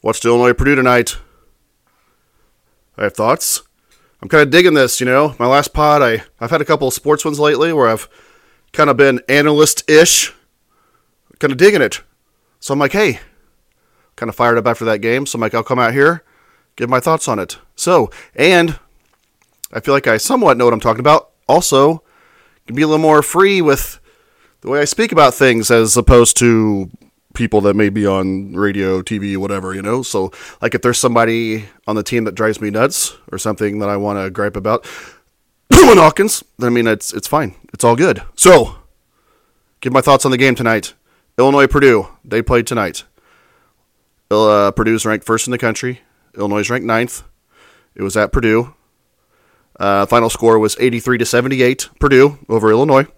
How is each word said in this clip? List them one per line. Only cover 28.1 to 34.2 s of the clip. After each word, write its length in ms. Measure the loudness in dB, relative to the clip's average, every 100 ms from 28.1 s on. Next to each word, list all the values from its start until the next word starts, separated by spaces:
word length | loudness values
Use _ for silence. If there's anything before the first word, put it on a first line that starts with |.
| -2 -4 -6 -8 -4
radio, 480 | -4 -2 -4 -4
T 160 | -6 -8
V, 180 | -6 -8
whatever, 380 | -6 -8 -8 -10
you 60 |
know? 180 | -6 -6
So, 300 | -6 -6 -6 -10 -20 -8
like, 140 | -6
if 80 | -2
there's 160 | -2 0
somebody 680 | 0 0 0 -2 -4 -8 -10 _ -8
on 100 | -6
the 60 |
team 220 | -4 -4
that 100 | -6
drives 260 | -4 -4 -4
me 120 | -6
nuts 440 | -2 -2 -2 -8 -10 _
or 60 | -8
something 400 | -8 -4 -6 -4
that 120 | -6
I 80 | -4
wanna 340 | -6 -6